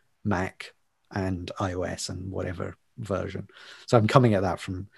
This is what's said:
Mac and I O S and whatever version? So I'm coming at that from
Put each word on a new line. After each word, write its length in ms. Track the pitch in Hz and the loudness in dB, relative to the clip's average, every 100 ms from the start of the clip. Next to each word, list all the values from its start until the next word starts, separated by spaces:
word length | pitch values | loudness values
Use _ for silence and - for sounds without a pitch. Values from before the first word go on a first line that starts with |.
| _ _ | _ _
Mac 500 | 110 90 92 - - - _ _ _ | -2 0 -2 -6 -18 -18 _ _ _
and 400 | 104 92 90 87 - | -4 -4 -4 -8 -4
I 140 | 98 | -4
O 100 | 90 | -2
S 260 | 87 87 - | -6 -6 -8
and 220 | 90 95 | -8 -8
whatever 460 | 95 92 90 95 - _ - | -6 -6 -6 -8 -10 _ -12
version? 500 | 107 92 90 - 104 - - - - | -4 -2 -2 -8 -12 -18 -20 -20 4
So 100 | 120 | 6
I'm 100 | 107 | 8
coming 280 | 139 123 | 6 6
at 80 | 101 | 4
that 180 | 92 85 | 2 -2
from 280 | - 90 98 | -6 -8 -10